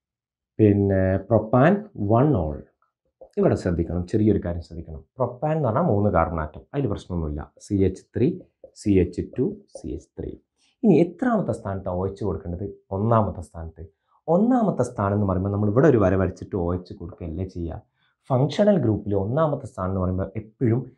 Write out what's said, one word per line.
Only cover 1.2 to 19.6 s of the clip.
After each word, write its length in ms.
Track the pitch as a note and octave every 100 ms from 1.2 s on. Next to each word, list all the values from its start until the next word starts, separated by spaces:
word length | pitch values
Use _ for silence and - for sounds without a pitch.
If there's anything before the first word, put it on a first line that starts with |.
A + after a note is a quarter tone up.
| -
propan 440 | F#2 - B2 D3+ G3+ - - G2+ A2+
one 140 | D3+ A2+
all. 160 | D#2 C#2 - _ _ _ _ _ - -
ഇവിടെ 180 | F3+ G#2
ശ്രദ്ധിക്കണം, 400 | F#2+ E2+ E2+ E2+ F2
ചെറിയൊരു 300 | A2 G#2+ G2+
കാര്യം 200 | F2 E2+ -
ശ്രദ്ധിക്കണം. 340 | E2+ D#2 D#2 - -
പ്രൊപ്പാൻ 360 | B2 - D3+ D#3+
എന്ന് 100 | B2+
പറഞ്ഞാൽ 180 | A#2+ F3
മൂന്ന് 160 | G2+ G#2 F2+
കാർബൺ 240 | E2 E2
ആറ്റം, 180 | D2+ - -
അതിൽ 120 | C#3+ B2
പ്രശ്നമൊന്നുമില്ല. 480 | F#2+ - F2 D#2 D2 - _ -
സി 100 | G2+ F#2
എച്ച് 140 | - - G2
ത്രീ, 120 | C3+ F3+ - _ - -
സി 100 | G#2 F#2+
എച്ച് 200 | E2+ - - -
ടു, 100 | F3 - - -
സി 100 | - D#2+
എച്ച് 120 | - -
ത്രീ. 120 | - - _ _ _ _
ഇനി 100 | A3+ D3+
എത്രാമത്തെ 500 | F3 - B3+ A3 - A2+
സ്ഥാനത്താണ് 360 | G2+ F#2+ F#2 F2+
ഒ 20 | F#2+
എച്ച് 140 | G2 G2+
കൊടുക്കേണ്ടത്? 380 | E2+ F2+ F2 G2 - - G2
ഒന്നാമത്തെ 480 | A2 A2+ G2 F2 -
സ്ഥാനത്ത്. 360 | E2 D#2+ - G2 _ _ _ -
ഒന്നാമത്തെ 500 | F3 A#3 B3+ G3+ - B2
സ്ഥാനം 260 | - G2 G#2
എന്ന് 100 | G2
പറയുമ്പോൾ 220 | F#2 G2
നമ്മൾ 140 | G2+ G#2
ഇവിടെ 140 | A2+ D#3
ഒരു 60 | A#2+
വര 100 | F#2+ F#2+
വരച്ചിട്ട് 320 | F2+ - F2+ G2+
ഒ 20 | E2+ F2+
എച്ച് 160 | - -
കൊടുക്കുകയല്ലേ 480 | E2+ - E2+ D#2+ F#2+
ചെയ്യുക. 260 | F2+ E2+ D#2+ - _ _ _ -
ഫങ്ഷണൽ 460 | B2+ D3 - G#3 F#3+
ഗ്രൂപ്പിൽ 280 | A#2 G2+ G2+ G2+
ഒന്നാമത്തെ 420 | G2 C#3 D#3+ C#3